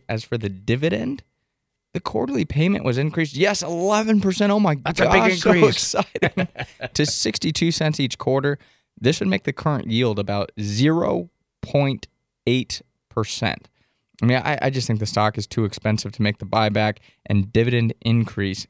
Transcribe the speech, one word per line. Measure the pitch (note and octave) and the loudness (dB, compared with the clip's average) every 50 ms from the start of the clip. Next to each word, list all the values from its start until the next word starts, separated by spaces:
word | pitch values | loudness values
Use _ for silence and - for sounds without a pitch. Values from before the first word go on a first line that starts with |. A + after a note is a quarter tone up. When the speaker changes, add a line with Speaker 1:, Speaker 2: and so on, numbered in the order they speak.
| _ - | _ -6
Speaker 1:
as | A2+ A2+ - | -8 -6 -6
for | - C3 | -6 -6
the | A#2 G#2+ G2+ | -4 -4 -4
dividend, | F#2+ F#2 G2+ - A#2 C3 D3+ E3+ G3 A3 A#3 B3+ C#4+ - - _ _ _ _ _ _ _ _ _ _ _ _ _ - | -6 -4 -2 -2 0 2 0 0 0 -2 -4 -4 -6 -8 -12 _ _ _ _ _ _ _ _ _ _ _ _ _ -10
the | F3+ | -8
quarterly | - - - A3 B3 C4 C#4 A#3 D#3+ | -8 -4 -4 -4 -2 -2 -2 -4 -4
payment | - - C#3+ D#3+ F#3 G3+ - - | -2 0 0 2 2 0 0 0
was | B2+ A#2+ | -2 -2
increased, | C3 D3 D#3 D3 E3 D#3+ C#3+ C3 | 0 -2 -2 -2 -2 -4 -2 -2
yes, | C#3 F#3 G#3 G3+ - | 0 0 0 0 -2
eleven | F3+ E3+ E3+ E3+ F3+ G3+ G#3 G#3+ A3 A3 A3 G#3 | -4 -4 -4 -2 0 2 2 2 2 2 2 2
percent. | F#3+ F#3+ F3+ - G#3 G3+ | 2 2 2 2 2 2
Oh | G3+ G#3+ | 2 2
my | G#3 E3+ D3 C3 - | 2 2 2 0 -2
Speaker 2:
That's | - E3 - | -4 -2 0
Speaker 1:
gosh, | F#3 D#3+ F3 | 2 4 4
Speaker 2:
a | G3+ | 4
big | A3+ A3 F#3 | 4 4 2
increase. | E3+ - - F#3+ F3 - C3 A2+ - | 2 4 4 6 6 6 6 4 2
Speaker 1:
so | - - - - G3 - - | -2 -2 -2 -2 -4 -4 -4
exciting. | - F3 - - F#3 F3+ - - - B2 - | -4 -2 -2 -2 -2 -4 -4 -6 -12 -14 -14
<laughs> | - - - - - | -14 -14 -12 -6 -2
To | - D3+ | -2 0
sixty-two | D3 - - - - - - - E3 D3+ - F3 E3+ | 0 0 -2 -2 -4 -4 -2 0 0 2 2 2 2
cents | D#3+ - D#3 D#3 D3+ - | 2 2 0 0 0 0
each | C#3 B2 - | -2 -4 -4
quarter. | - - C3+ C3 C3+ C3+ C#3+ C#3+ - _ _ _ _ _ _ _ - | -4 -2 0 0 0 0 0 -2 -4 _ _ _ _ _ _ _ 0
This | A2 C3 D#3+ - | 2 2 2 2
would | - F#3+ | 0 0
make | G2 G2 - | 0 0 -2
the | C#3 - | -4 -6
current | - - D#3 C#3+ B2 - A2+ | -2 -2 -2 -2 -2 -2 -2
yield | A2+ A#2 B2+ A2+ G#2 G#2 | 0 2 2 2 0 0
about | G2+ G2+ G2+ G2+ F#2+ - - G#2+ | -2 -2 -2 -2 -2 -4 -6 -6
zero | G#2 G#2 G#2 A2 C3+ D3+ D#3+ E3+ - - F#3+ F3 F3 F3 _ _ _ _ _ _ | -4 -2 0 2 4 4 4 2 2 0 0 -2 -4 -8 _ _ _ _ _ _
point | - - - C#3+ C#3 C3+ C3 - - - _ _ _ _ _ _ - | -10 -2 0 0 0 0 -2 -4 -8 -16 _ _ _ _ _ _ 0
eight | A#2+ B2 B2+ A2+ - - - - _ _ _ _ _ | 0 2 0 0 -4 -8 -12 -12 _ _ _ _ _
percent. | - A#2 G#2 - - - B2 F#2 - - - - _ _ _ _ _ _ _ _ _ - | -4 -4 -4 -4 -4 -4 -4 -4 -4 -6 -12 -20 _ _ _ _ _ _ _ _ _ 0
I | A2 | 2
mean, | A#2+ B2+ | 2 2
I, | B2+ - C#3+ D3 - | 2 0 -2 -2 0
I | - C3+ | -2 -2
just | C3+ B2+ A#2 | -2 -2 -2
think | - A2+ G#2+ | -2 -2 -2
the | A2 | -2
stock | - - G#2+ G#2+ G#2+ - | -2 0 0 0 0 0
is | A2 G#2 | -4 -8
too | - - B2 A2 | -6 -2 -2 -2
expensive | G2 - - - G#2+ G#2+ - - G2+ - | -2 -2 -4 -2 -2 -2 -2 -2 -6 -4
to | - | -2
make | G#2 G#2 G#2 | -2 -2 -2
the | - G2+ | -4 -6
buyback | F#2 - A2 G#2+ G#2+ G#2 G#2+ G#2+ G#2+ G#2 - _ _ _ _ - | -2 0 2 2 2 2 0 0 0 -2 -4 _ _ _ _ -4
and | - G#2 G2+ F#2+ G#2+ | 0 0 0 0 2
dividend | - A#2 A#2 A#2+ A#2+ A#2+ A#2 A2+ - _ | 2 2 2 2 2 2 0 0 -2 _
increase | - A#2 A#2 A#2 A2 - - G#2 G2+ G2 F#2 - - - | -2 0 2 2 0 -2 -4 -4 -4 -4 -4 -6 -8 -6